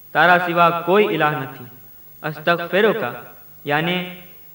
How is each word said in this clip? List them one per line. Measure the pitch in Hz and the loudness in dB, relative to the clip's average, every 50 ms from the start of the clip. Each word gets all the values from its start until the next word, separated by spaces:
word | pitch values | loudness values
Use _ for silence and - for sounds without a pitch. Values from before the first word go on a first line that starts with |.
| - - | -16 -4
તારા | - 151 160 175 180 175 | 0 4 4 6 4 4
સિવા | 180 180 165 175 170 165 | 2 0 2 2 2 2
કોઈ | 165 170 170 170 185 208 214 | 2 0 0 2 2 2 2
ઇલાહ | 190 165 156 156 151 151 147 | 2 0 0 0 0 -2 -4
નથી. | 135 131 - - 127 127 - - - - - - - - - - | -6 -10 -12 -16 -18 -18 -20 -20 -20 -20 -20 -20 -20 -20 -16 -12
અસ્તગફિરુકા, | - 151 151 151 156 175 175 170 170 170 - 190 214 214 180 220 190 120 127 123 123 - - - - - - - - | -10 -10 -10 -4 0 0 0 0 -2 -2 0 2 2 2 0 0 -4 -8 -8 -12 -16 -20 -20 -20 -20 -20 -20 -12 -6
યાને | 143 143 151 160 175 180 180 180 180 180 180 - - - - - - - | -4 -2 -2 -2 -2 -4 -4 -6 -8 -12 -16 -20 -20 -20 -20 -20 -20 -20